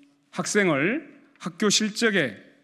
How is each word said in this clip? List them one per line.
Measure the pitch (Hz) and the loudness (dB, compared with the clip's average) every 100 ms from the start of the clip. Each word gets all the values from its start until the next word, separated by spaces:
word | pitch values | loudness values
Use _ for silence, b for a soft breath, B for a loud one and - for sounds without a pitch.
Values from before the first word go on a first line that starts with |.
| _ _ _ | _ _ _
학생을 | - - 208 185 139 170 294 - - _ - | -8 -2 2 2 2 0 -2 -8 -20 _ -14
학교 | 185 - 208 | -12 -2 0
실적의 | - 214 208 233 196 131 101 - _ | 2 0 0 0 2 -2 -6 -20 _